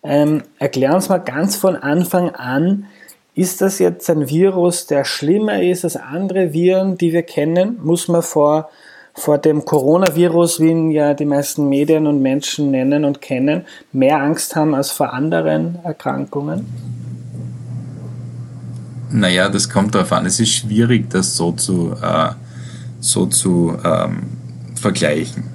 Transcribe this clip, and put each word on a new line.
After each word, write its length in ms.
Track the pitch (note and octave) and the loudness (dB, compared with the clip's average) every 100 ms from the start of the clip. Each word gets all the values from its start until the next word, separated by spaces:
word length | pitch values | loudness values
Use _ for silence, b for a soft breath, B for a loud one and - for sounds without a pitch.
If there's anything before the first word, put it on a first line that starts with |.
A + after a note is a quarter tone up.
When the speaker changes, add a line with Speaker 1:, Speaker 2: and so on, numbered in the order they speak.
Speaker 1:
ähm, 400 | D3+ C#3+ D3 D3+ - _ | 2 2 4 2 -2 _
erklär 380 | C#3+ C3+ C3+ E3+ | -4 0 2 2
uns 140 | F#3 | 2
mal 80 | F#3 | -2
ganz 380 | - C3 F#3+ G3+ | -2 -2 -2 2
von 200 | F#3+ F3 | 0 0
Anfang 540 | C#3 D3+ F3 F#3 F3 | 0 0 2 0 0
an, 560 | - B2+ C3 E3+ G3+ G3+ B B B _ - | -4 -4 0 2 0 -4 B B B _ -2
ist 260 | F#3 - | -2 0
das 180 | F#3+ F#3+ | -2 2
jetzt 300 | F3+ F3 - | 0 0 -2
ein 200 | D#3+ C#3 | 0 2
Virus, 580 | D#3 F#3+ F#3 F3+ F3 - | 4 4 4 2 0 -2
der 180 | C#3+ C3+ | 0 0
schlimmer 560 | - C#3+ G3 G#3+ G#3 | -2 0 2 2 0
ist 220 | F3+ F3 | 0 0
als 120 | F3 - | -2 -6
andere 580 | - D3+ G3 F#3 F3+ | -8 -6 -4 0 0
Viren, 440 | D3+ F3 F#3 F#3+ F3+ | 2 4 4 2 0
die 140 | E3+ | 2
wir 120 | E3 | 2
kennen? 540 | E3 - D3 E3+ F#3+ A#3+ | -2 -2 0 2 0 0
Muss 240 | D#3 E3+ - | 0 0 2
man 140 | E3+ | 0
vor, 460 | E3+ - D3 D3+ D#3 B B B B | 2 2 4 4 -2 B B B B
vor 240 | - - D3 | -8 0 2
dem 280 | D#3 D3+ - | 4 2 2
Coronavirus, 920 | D3+ C3+ E3 F#3+ D#3 F3 E3 E3+ E3 | 2 4 4 4 4 4 4 2 4
wie 100 | D#3+ | 2
ihn 200 | E3 D#3+ | 4 2
ja 240 | D3+ D3 | 2 2
die 120 | C#3+ D3 | 2 2
meisten 440 | C#3+ C#3+ - C#3+ | 0 -2 0 0
Medien 380 | C#3 D3 D#3 D3+ | 2 4 4 4
und 140 | D3 | 2
Menschen 500 | C3+ C3+ C#3+ - D3 | 2 0 -2 -2 0
nennen 340 | C3+ C3 D3 D3 | 2 2 2 2
und 160 | C#3+ | -2
kennen, 440 | - B2+ C3+ D#3+ F3 B B | -4 -2 0 0 -4 B B
mehr 300 | C3 C3 D3+ | 2 4 4
Angst 340 | C#3 D#3 - E3 | 2 -2 -2 0
haben 180 | D#3 | 0
als 160 | C#3 C#3+ | 2 -2
vor 220 | - C#3+ | -2 -2
anderen 680 | B2+ D3+ E3 D#3 D#3 E3 F3 | -2 -2 0 0 0 -2 -6
Erkrankungen? 840 | F3 D#3 - C3+ C#3 C#3+ C#3+ E3+ - - - - - - - - - - - - - - - - - - - - - - - - - | -8 -6 -6 -4 -4 -6 -6 -6 -8 -12 -10 -12 -12 -14 -14 -12 -12 -12 -12 -12 -12 -14 -14 -12 -12 -14 -14 -14 -14 -14 -14 -14 -4
Speaker 2:
Naja, 360 | A#2+ F#2+ F2+ G2 | 0 2 2 2
das 200 | G2 - | 0 -2
kommt 240 | - G2+ | 0 2
darauf 180 | G2+ F2+ | 0 2
an. 120 | E2+ F2 | 0 0
Es 140 | F#2+ | 0
ist 140 | A2 | 0
schwierig, 560 | - A2+ G#2+ A#2 A#2+ - | 0 -2 2 4 2 2
das 260 | F#2 F#2+ - | -2 -2 -2
so 160 | E2+ | -2
zu, 420 | E2+ - F2+ E2 - | -2 -2 -2 -2 -4
äh, 280 | E2+ E2 D#2+ - B B B B B B | -2 0 0 -4 B B B B B B
so 240 | - - F#2 | -4 0 0
zu, 520 | - F#2+ F2 E2+ E2+ | 0 0 2 2 0
ähm, 400 | E2 E2 G1+ E2 - - - - - - | 0 0 0 -4 -6 -10 -14 -14 -12 -4
vergleichen. 680 | G#2 F#2 D2+ D2+ D#2+ - - | -2 0 0 0 -2 -6 -10